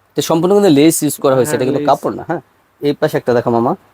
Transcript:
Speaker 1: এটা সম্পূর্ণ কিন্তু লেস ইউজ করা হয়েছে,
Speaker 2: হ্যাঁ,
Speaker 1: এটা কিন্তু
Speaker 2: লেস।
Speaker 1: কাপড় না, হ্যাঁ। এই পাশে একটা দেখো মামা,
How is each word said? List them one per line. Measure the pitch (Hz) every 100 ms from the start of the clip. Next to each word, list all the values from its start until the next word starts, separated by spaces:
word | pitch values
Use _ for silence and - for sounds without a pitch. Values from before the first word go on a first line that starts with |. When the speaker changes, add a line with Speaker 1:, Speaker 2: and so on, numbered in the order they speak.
| _
Speaker 1:
এটা | -
সম্পূর্ণ | - 165 180 202
কিন্তু | 202
লেস | 139 156 160
ইউজ | 147 -
করা | 143 131
হয়েছে, | 117
Speaker 2:
হ্যাঁ, | 123
Speaker 1:
এটা | 127
কিন্তু | 143
Speaker 2:
লেস। | 147
Speaker 1:
কাপড় | 139 143 101
না, | -
হ্যাঁ। | 165 - _ _ _
এই | 143
পাশে | 143 151 143
একটা | -
দেখো | 120 123
মামা, | 117 123 196 _